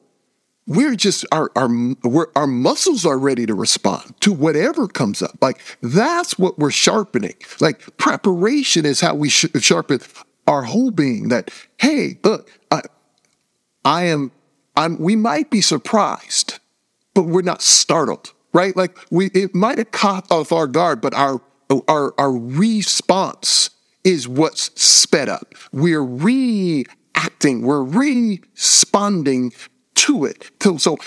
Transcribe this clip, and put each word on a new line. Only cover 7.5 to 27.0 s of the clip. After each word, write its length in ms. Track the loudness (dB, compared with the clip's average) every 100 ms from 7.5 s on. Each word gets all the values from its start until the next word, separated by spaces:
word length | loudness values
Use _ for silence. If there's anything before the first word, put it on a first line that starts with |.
| -2
Like, 360 | -2 -2 -12 -2
preparation 880 | -2 0 -2 0 0 0 0 0 0
is 140 | 0
how 140 | 0
we 140 | 0 0
sh-, 180 | 0 0 0
sharpen 400 | 2 0 0 -4 -4 -20 -20 _ 0
our 160 | 0
whole 280 | 0 -2 0
being, 380 | 0 -2 -2 -2
that, 220 | -2 -4 -16 -20 -2
hey, 400 | 0 0 -2 -2
look, 260 | 0 0 -6 _ _
I, 100 | -6 -6 _ _ _ _ _ _ _ _ _
I 200 | 0 0
am, 280 | 0 -2 -4 -10 _ _ _
I'm, 240 | -2 -2 -2
we 180 | 0 2
might 340 | 0 -2 -2
be 100 | 0
surprised, 1000 | 0 -2 0 0 0 -4 -6 -6 -6 -12 _ _ _ _ _
but 120 | -2
we're 180 | 0 0
not 180 | -2 -2
startled, 720 | 2 2 2 0 0 -4 -10 _ _
right? 200 | 0 2
Like, 220 | 0 -4 -6 -4
we, 160 | -2 0
it 200 | 0 0
might 220 | 0 0 -2
have 140 | -4
caught 400 | 0 0 0 0
off 200 | 0 2
our 160 | 0 0
guard, 360 | 0 0 0
but 100 | -2
our, 300 | 0 0 -2 -12 _ -2 0 2
our, 260 | 0 0 0
our 140 | 0
response 1400 | -2 -4 0 0 0 -2 -2 0 0 0 -4 -2 -2 -2 -8 _ _
is 240 | 0 0 -2
what's 540 | -2 -2 -2 -10 0
sped 480 | 2 4 4 2 0
up. 260 | -6 -10 -20 -12
We're 300 | -2 0 0
reacting, 1600 | -2 -2 0 0 0 0 0 -2 -4 _